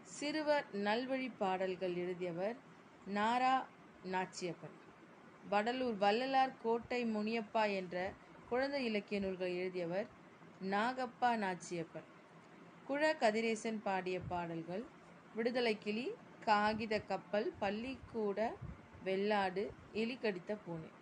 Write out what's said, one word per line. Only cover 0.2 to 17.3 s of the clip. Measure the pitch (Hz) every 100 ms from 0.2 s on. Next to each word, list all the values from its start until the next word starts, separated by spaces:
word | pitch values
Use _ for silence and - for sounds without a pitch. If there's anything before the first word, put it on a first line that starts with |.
| 285 302 294 294 -
நல்வழி | 202 208 220 254 262 262
பாடல்கள் | 208 190 185 190 180 185 175
எழுதியவர் | 180 180 180 165 196 240 - - - - -
நாரா | 202 214 247 254 262 - - - -
நாச்சியப்பன். | 185 185 180 - 175 165 151 - - - - - - - 185
வடலூர் | 202 214 254 254 208
வள்ளலார் | 202 214 262 269 262 262
கோட்டை | 226 233 226 247 233 214
முனியப்பா | 214 233 214 233 214 196
என்ற | 180 180 190 202 - - -
குழந்தை | 240 277 285 240
இலக்கிய | 214 196 202
நூல்களை | 190 185 185 180
எழுதியவர் | 185 185 170 185 233 - - - - -
நாகப்பா | 190 202 233 254 247 247 247 226
நாச்சியப்பன். | 196 175 - 175 160 156 - - - - - - - - -
குழ | 285 311
கதிரேசன் | 311 226 214 226 220 226 220
பாடிய | 208 190 180 185
பாடல்கள் | - 180 170 165 165 185 254 - - - - 214
விடுதலை | 233 247 240 214
கிளி, | 208 208 285 466 - - -
காகித | 208 208 220 226 214
கப்பல், | - 190 -